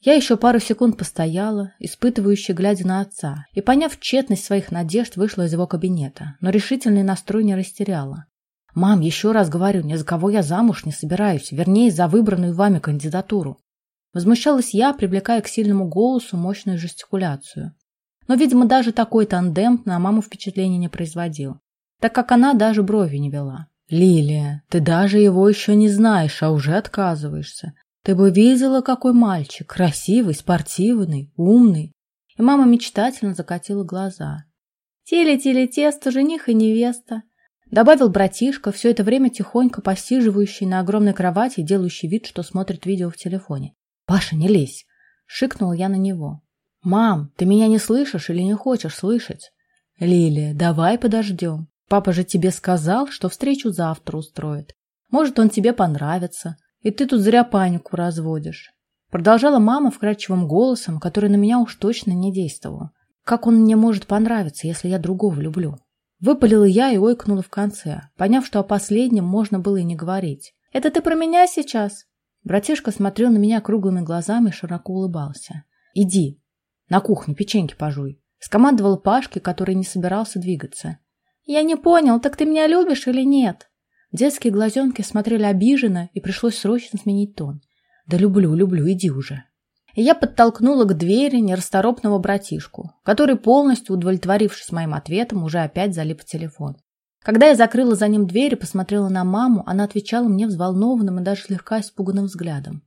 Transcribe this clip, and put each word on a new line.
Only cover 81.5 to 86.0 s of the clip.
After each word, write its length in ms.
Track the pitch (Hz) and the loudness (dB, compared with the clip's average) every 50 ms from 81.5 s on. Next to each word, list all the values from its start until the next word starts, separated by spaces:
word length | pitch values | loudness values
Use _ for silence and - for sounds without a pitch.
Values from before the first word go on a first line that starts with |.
| 285 302 311 | -2 0 0
не 140 | 320 330 | 0 -2
понял, 440 | 302 - 339 339 339 320 269 233 233 | 0 2 4 4 6 6 4 2 2
так 160 | 240 285 285 | 0 -2 -2
ты 80 | - 311 | -2 -2
меня 220 | 302 311 311 311 | 0 2 2 2
любишь 400 | 311 330 359 370 370 294 262 - | 2 4 2 2 0 -2 -4 -2
или 160 | 254 247 254 262 | -4 -2 0 2
нет?» 480 | 269 277 277 254 208 170 _ - _ _ _ _ _ _ _ _ _ - | 2 2 2 2 0 -2 _ -14 _ _ _ _ _ _ _ _ _ -4
Детские 400 | 165 240 294 285 - - 240 196 | 0 0 0 0 0 -2 0 0
глазёнки 500 | 202 214 220 208 262 269 262 247 - 202 | 2 0 0 0 0 -2 -2 -2 -2 -8
смотрели 420 | - - 214 208 226 233 220 214 | -4 -4 -4 -2 0 0 0 0
обиженно, 640 | 202 202 185 190 233 285 269 247 226 190 175 | 0 2 2 2 2 2 2 2 0 -2 -2